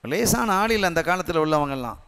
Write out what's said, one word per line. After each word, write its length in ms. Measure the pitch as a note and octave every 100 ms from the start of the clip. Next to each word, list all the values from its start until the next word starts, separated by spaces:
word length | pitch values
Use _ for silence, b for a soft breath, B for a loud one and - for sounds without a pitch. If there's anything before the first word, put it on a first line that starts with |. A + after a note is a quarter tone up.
லேசான 500 | - - A3 A#3 A#3
ஆள் 180 | F#3+ A3
இல்ல 160 | A3 F#3+
அந்த 160 | E3
காலத்துல 340 | D#3 F#3 E3+ E3
உள்ளவங்கெல்லாம். 600 | D#3 D3+ C#3+ C3+ A#2+ G#2+